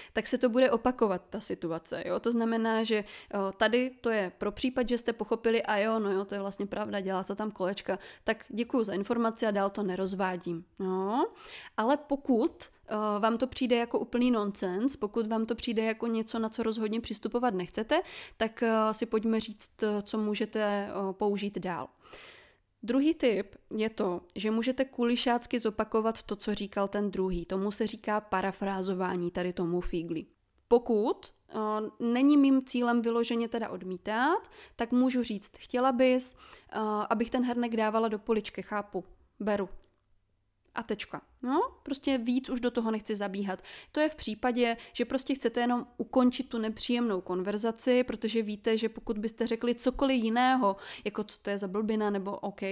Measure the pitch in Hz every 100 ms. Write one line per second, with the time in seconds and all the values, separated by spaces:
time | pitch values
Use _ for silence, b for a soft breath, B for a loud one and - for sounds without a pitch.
0 | B - 220 247 247 233 254 233 247 254
1 | 220 180 - 165 - 175 170 165 - -
2 | - 202 233 233 226 226 226 220 220 214
3 | 208 B B 202 196 190 220 240 254 254
4 | 240 220 185 - 208 202 254 254 240 240
5 | 240 226 208 226 226 226 - 208 214 220
6 | 202 190 196 202 196 196 202 202 214 202
7 | 190 185 180 196 214 - 185 196 - 180
8 | B B - 220 - 208 240 262 220 180
9 | 202 233 226 220 226 202 196 208 202 185
10 | 190 190 190 180 175 170 180 - 190 185
11 | 196 233 415 - B B B - 220 294
12 | - 294 - 233 254 - - _ - -
13 | 214 208 220 226 262 - 247 233 233 -
14 | 240 240 247 233 208 202 185 180 254 -
15 | 208 233 220 226 226 233 - 220 220 220
16 | 233 226 226 226 220 220 226 220 214 226
17 | 233 214 214 240 247 185 175 - 226 302
18 | - B B B 226 220 233 220 220 214
19 | 226 220 226 226 220 208 - - 220 208
20 | 202 220 214 208 214 220 208 202 202 202
21 | 196 185 208 202 208 190 180 170 - _
22 | B B B B B B _ _ 202 262
23 | 294 320 254 196 208 - - 214 220 220
24 | 208 175 - - 214 220 233 262 262 -
25 | 240 247 262 240 - 247 226 208 214 226
26 | 220 226 - 208 - 208 202 - 196 208
27 | 208 185 190 180 170 190 202 202 214 -
28 | - 208 208 190 190 185 196 190 185 185
29 | 185 185 175 180 180 180 175 175 - 175
30 | 170 160 - _ _ _ - 240 240 220
31 | 226 - - _ - 220 214 214 214 -
32 | 233 240 277 294 277 262 262 247 240 240
33 | 226 233 233 233 233 233 226 180 180 180
34 | - 214 277 392 - B B - 233 247
35 | 254 254 233 202 - - - 247 262 247
36 | 254 254 254 - - - - - 214 208
37 | 214 220 226 254 247 240 240 226 214 220
38 | 226 214 - 214 208 - - 208 208 185
39 | - - _ - 208 202 185 - - _
40 | _ _ _ _ _ _ _ - 233 214
41 | - 285 - _ 247 294 494 - - 269
42 | - 262 226 254 262 247 240 240 226 220
43 | 214 208 202 196 196 190 - B B -
44 | 302 - - 214 254 240 240 226 B -
45 | 233 262 - 269 233 240 240 240 - -
46 | - 262 247 240 254 226 220 220 - 240
47 | 240 185 - 180 185 208 226 226 - 247
48 | 254 233 226 226 214 208 226 226 220 220
49 | - 220 220 - 233 226 240 240 254 254
50 | 277 262 220 233 254 262 202 - B B
51 | 208 208 208 - - 202 202 202 220 220
52 | 214 202 190 202 202 196 196